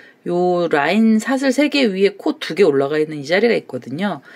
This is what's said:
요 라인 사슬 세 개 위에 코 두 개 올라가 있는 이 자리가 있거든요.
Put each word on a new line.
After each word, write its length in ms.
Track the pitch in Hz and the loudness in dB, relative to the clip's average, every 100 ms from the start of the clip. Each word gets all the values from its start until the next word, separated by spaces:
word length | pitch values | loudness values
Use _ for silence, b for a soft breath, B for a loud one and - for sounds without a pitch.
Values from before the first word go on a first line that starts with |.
| B B 175 | B B -4
요 420 | 175 180 175 165 | 0 0 0 0
라인 500 | 156 147 208 226 220 | 0 2 2 4 2
사슬 340 | 226 262 269 | 0 -2 0
세 160 | 254 294 | 0 0
개 160 | 285 | 2
위에 260 | 233 190 196 - | 0 2 0 0
코 220 | 311 - | -6 -6
두 160 | - | -4
개 80 | 170 | 2
올라가 340 | 185 139 139 156 | 4 4 0 0
있는 200 | 156 151 | -2 -6
이 60 | |
자리가 300 | 131 135 233 | -2 0 2
있거든요. 640 | 175 - 127 120 143 202 151 B | 0 -4 -12 -10 -6 -6 -6 B